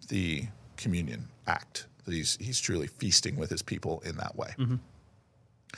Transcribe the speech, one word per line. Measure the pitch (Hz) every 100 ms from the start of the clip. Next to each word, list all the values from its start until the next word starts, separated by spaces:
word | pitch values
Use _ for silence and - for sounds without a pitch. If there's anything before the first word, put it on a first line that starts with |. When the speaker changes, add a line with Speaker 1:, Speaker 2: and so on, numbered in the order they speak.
| -
Speaker 1:
the | 95 87 80 110 - - -
communion | - 87 76 57 - - -
act. | 82 - - - - -
That |
he's, | 82 76 -
he's | 104 123
truly | - 85 71
feasting | - 101 - - 71
with | 76
his | 78
people | - 80 82 80 82
in | -
that | - -
way. | - -
Speaker 2:
Mm-hmm. | 123 127 - - - - _ _ - _ -